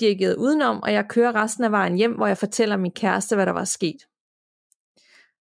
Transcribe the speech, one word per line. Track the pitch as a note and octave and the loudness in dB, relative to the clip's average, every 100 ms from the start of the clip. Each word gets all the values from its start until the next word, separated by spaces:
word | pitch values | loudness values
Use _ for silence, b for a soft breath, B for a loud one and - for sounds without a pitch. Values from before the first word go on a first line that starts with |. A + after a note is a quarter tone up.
dirigeret | A3+ F#3+ F#3+ - | 2 2 0 0
udenom, | B3+ D4+ B3+ G#3 | 2 2 2 0
og | - | 0
jeg | G#3 G#3 | -2 0
kører | A#3 A#3+ | 2 2
resten | A3 G#3+ - | 2 -2 0
af | A#3 | 0
vejen | G#3 F#3 F3+ | 2 0 2
hjem, | A#3 | 0
hvor | A#3 G#3+ | 0 0
jeg | F#3+ | 0
fortæller | G#3 - A3 G3+ | -2 0 0 0
min | F3+ | -2
kæreste, | - F#3+ F#3 - G#3 | -2 -2 -2 0 0
hvad | F#3 | 0
der | |
var | F3 | 0
sket. | F#3 - E3 - _ _ _ _ _ _ _ _ _ _ b b b b | -4 -4 -4 -6 _ _ _ _ _ _ _ _ _ _ b b b b